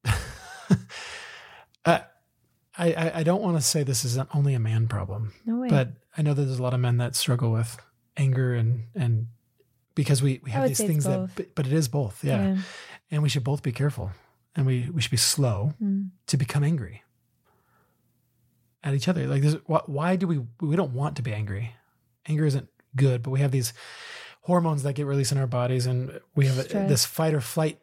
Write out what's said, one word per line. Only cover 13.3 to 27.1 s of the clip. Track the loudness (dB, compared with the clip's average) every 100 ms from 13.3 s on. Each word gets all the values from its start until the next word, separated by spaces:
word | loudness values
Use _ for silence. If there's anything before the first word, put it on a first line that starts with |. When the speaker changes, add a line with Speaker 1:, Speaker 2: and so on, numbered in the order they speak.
| 0 0
Speaker 1:
both | -2
be | -2
careful, | -2 -2 -2 -8 -10 _ _ _ -2
and | 0
we, | 0 -2
we | -2
should | 0
be | 2
slow | 2 2 2 2 -2 -2
Speaker 2:
Mm. | 0 0 -2 -10 -2
Speaker 1:
to | 0
become | 0 0 2
angry | 0 -4 -12 _ _ _ _ _ _ _ _ _ _ _ _ _ _ _ _ _ _
at | -4
each | 0 0
other. | 0 0
Like, | 2
this, | 2 2 0
wh-, | 0 0
why | -2 0 0
do | 0
we, | -2 -4 -6
we | -2 0
don't | 0
want | -2 -4 -4
to |
be | -4
angry. | -4 -4 -4 -8 -10 _ _ _ _ -2
Anger | 0 2
isn't | 0 -4 _ _ 2
good, | 4 2
but | 0
we | 0
have | 2
these | 2 -2 -6 -18 -18 -16 -16 -18 -8
hormones | 0 2 2 0
that | -2
get | -2 0
released | 0 2
in | 0
our | 0
bodies, | 0 0 0 0
and | 0 -2 -8 -4 2
we | 2
have | 2
a, |
Speaker 2:
Stress. | -2 0 2
Speaker 1:
this | 2
fight | 0